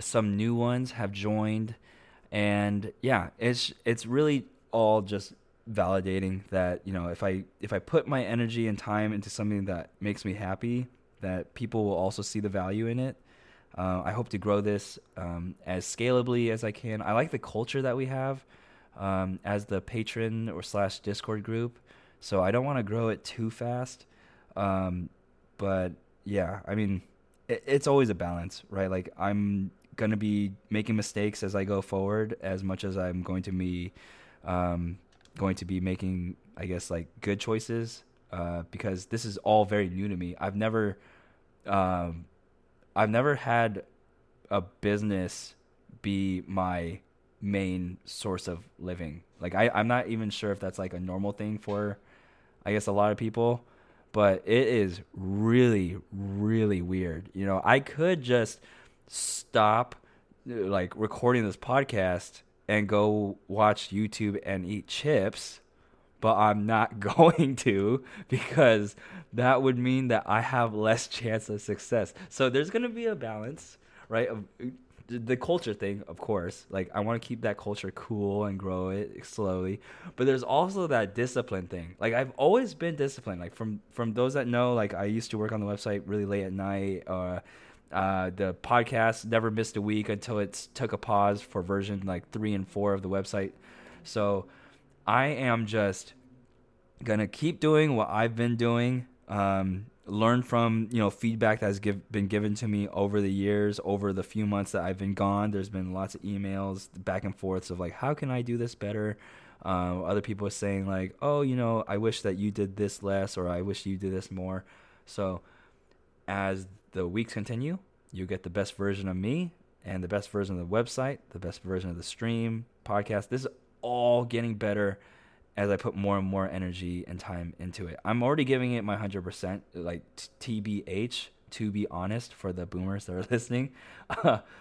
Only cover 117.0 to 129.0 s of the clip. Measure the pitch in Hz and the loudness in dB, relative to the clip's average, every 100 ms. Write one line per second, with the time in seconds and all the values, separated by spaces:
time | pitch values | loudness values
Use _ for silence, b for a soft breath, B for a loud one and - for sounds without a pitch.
117 | 90 95 113 - 101 117 139 185 - _ | -2 -2 -4 -6 -6 -4 -4 -6 -10 _
118 | _ 90 92 95 90 90 95 - 98 98 | _ -10 -6 -6 -4 -4 -4 -2 -2 -2
119 | 95 92 101 151 180 - _ _ - 95 | -2 -2 -2 -2 -4 -8 _ _ -10 -6
120 | 92 101 - 104 98 92 87 107 120 - | -2 -2 -2 -4 -2 -4 -2 0 0 -2
121 | 131 139 - - 87 - 92 92 92 85 | -4 -4 -12 -12 -10 -10 -4 -4 -4 -8
122 | 85 - 113 117 113 113 117 _ - 104 | -10 -6 -4 -2 -2 -4 -8 _ -4 -2
123 | 104 104 95 127 131 - _ _ 117 123 | 0 -2 -2 -4 -6 -10 _ _ -4 2
124 | 120 120 120 117 117 104 107 104 101 98 | 4 4 4 -2 -2 -2 0 2 0 -2
125 | B B B B B - 101 95 117 - | B B B B B -2 0 2 0 0
126 | 101 101 95 98 95 92 90 90 90 90 | 0 2 2 0 0 -2 -4 -4 -4 -6
127 | - 90 - 90 85 - 90 - 87 80 | -6 -10 -8 -8 -8 -8 -10 -8 -10 -8
128 | - 120 120 156 131 135 127 120 104 101 | -2 0 2 2 4 2 2 -2 -2 -2